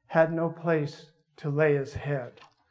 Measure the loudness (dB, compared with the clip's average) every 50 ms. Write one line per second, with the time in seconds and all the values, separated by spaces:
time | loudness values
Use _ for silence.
0 | _ -2 4 4 4 4 2 -2 -2 -4 -4 -4 -2 0 0 0 0 -2 -6 -12
1 | -20 -20 _ _ _ _ _ -10 -6 -4 0 2 4 4 4 2 0 -4 -8 -8
2 | -6 -4 -4 -6 -6 -10 -14 -20 -20 -20 _ _ _ _